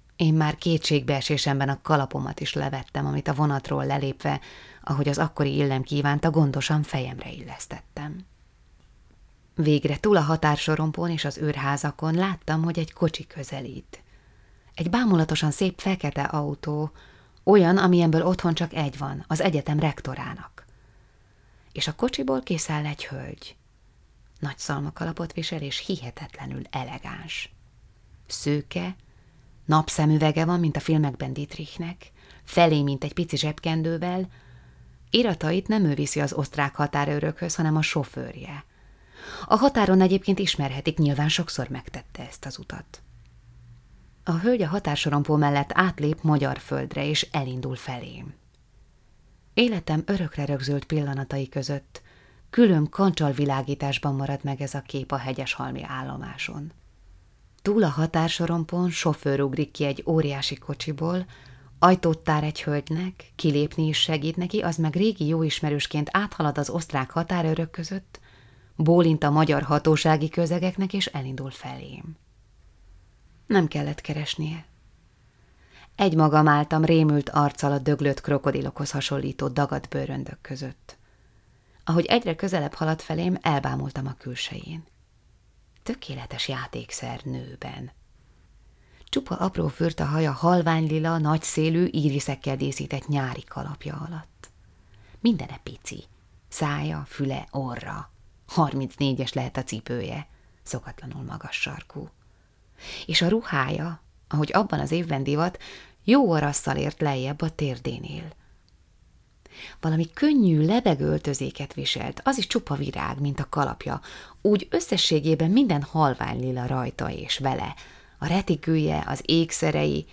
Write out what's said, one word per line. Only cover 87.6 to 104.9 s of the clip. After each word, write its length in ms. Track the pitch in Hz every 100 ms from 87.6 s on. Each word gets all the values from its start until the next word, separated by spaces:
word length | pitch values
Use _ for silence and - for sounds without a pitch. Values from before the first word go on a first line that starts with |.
| - 131 127 - _ _ _ _ _ _ _ _ _ - -
Csupa 260 | 277 262 -
apró 320 | 190 175 160
fürta 380 | - 165 - 147
haja 260 | 156 156
halvány 560 | 123 165 180 165 160 160
lila, 300 | 156 165 165
nagyszélű, 720 | 151 156 - - 156 160 175
íriszekkel 640 | - 147 139 143 135 - 135
díszített 520 | 139 135 139 139 -
nyári 360 | 143 131 -
kalapja 640 | - - 147 147 151 151 160
alatt. 440 | 160 - - - _ - _ _ - - -
Mindene 400 | 233 196 - -
pici. 400 | - - - - - _ _ - -
Szája, 560 | - 147 147 151 156 139
füle, 400 | - 139 135 -
orra. 580 | 139 131 120 - 101 - - - _ -
Harmincnégyes 880 | - 147 139 135 - 139 131 127
lehet 240 | 139 - -
a 60 |
cipője. 640 | 123 110 - 120 - 147 147 - _ _
Szokatlanul 600 | - 127 - - 135 143
magas 320 | 127 - 143 -
sarkú. 540 | - 139 - 143 - _ _ _ _ _ _ - - - -
És 160 | 160
a 80 | 170
ruhája, 720 | 226 - 143 135 151 165 160 _ _ -
ahogy 240 | 147 151
abban 260 | 190 202 147
az 120 | 143